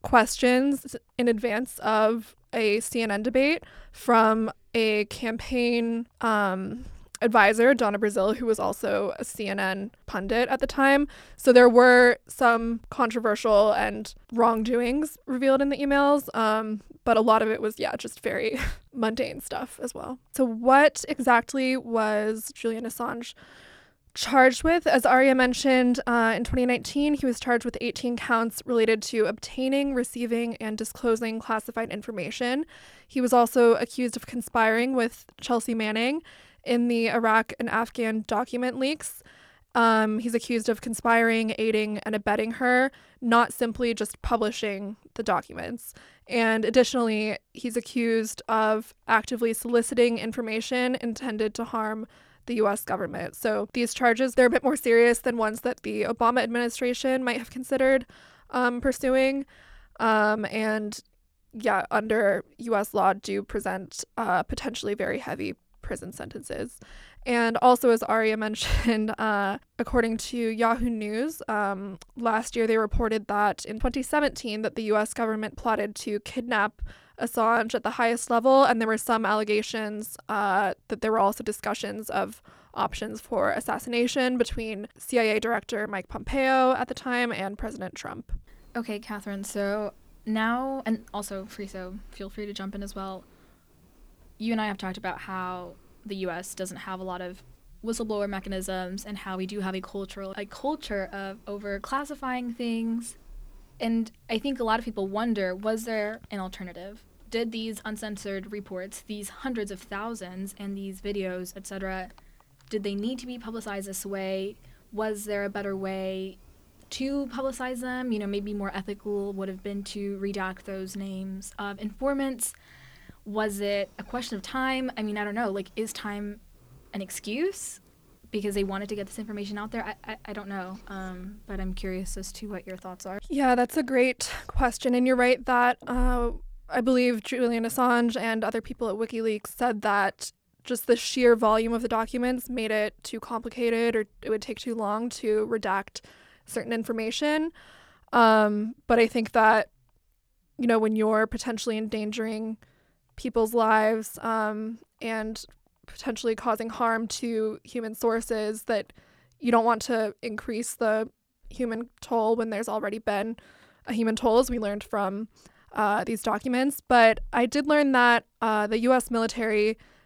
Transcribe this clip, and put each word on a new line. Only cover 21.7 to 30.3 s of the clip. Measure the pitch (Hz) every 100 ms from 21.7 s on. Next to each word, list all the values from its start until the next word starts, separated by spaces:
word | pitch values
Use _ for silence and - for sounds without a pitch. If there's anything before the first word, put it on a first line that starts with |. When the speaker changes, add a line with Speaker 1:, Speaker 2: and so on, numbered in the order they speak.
| 262
Speaker 1:
was | 233 226 214 208 214 220 -
Julian | - 226 226
Assange | 226 - 233 233 240 - - - - - _ _ _
charged | - - 269 262 247
with? | 320 349 311
As | 262
Aria | - 254 269
mentioned, | 262 254 247 269 254 247 247 -
uh, | 233 226 214
in |
twenty | 233 254
nineteen, | 247 247 - 285 294
he | 285
was | 262 233
charged | 247 233
with | 240 -
eighteen | 240 - 240
counts | 233 - 226 226 -
related | - 233 220 220
to | - 226
obtaining, | 196 220 - - 262 277 277
receiving, | 254 254 233 240